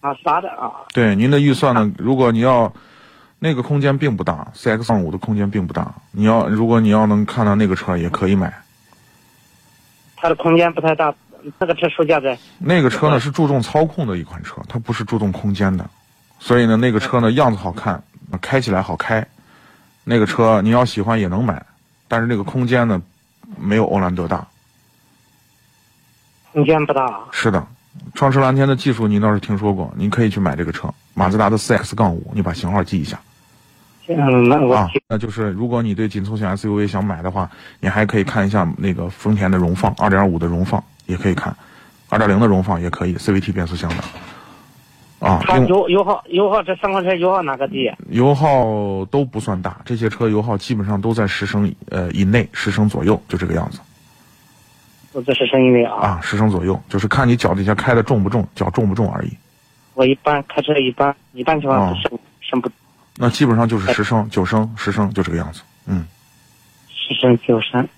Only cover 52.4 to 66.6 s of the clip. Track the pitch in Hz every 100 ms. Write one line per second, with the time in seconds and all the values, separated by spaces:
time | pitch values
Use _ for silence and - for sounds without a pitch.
52.4 | - - - 101 107 - 85 107 - -
53.4 | 87 82 82 - - _ _ _ _ _
54.4 | _ _ _ _ _ _ _ 139 123 127
55.4 | 123 135 127 123 117 110 104 90 - 101
56.4 | 110 90 87 95 - 101 101 - 131 120
57.4 | 104 92 98 104 - 117 107 123 98 113
58.4 | 95 - 101 90 107 92 104 - - -
59.4 | _ _ _ _ _ - 131 135 - 147
60.4 | 139 - 135 147 131 123 143 143 _ 127
61.4 | 123 160 139 131 95 87 92 120 _ _
62.4 | - 127 120 - _ _ _ - 120 -
63.4 | 143 113 117 113 95 - 107 113 107 101
64.4 | 90 110 110 110 - 98 101 98 82 82
65.4 | 80 80 - _ - 95 82 _ _ _
66.4 | _ _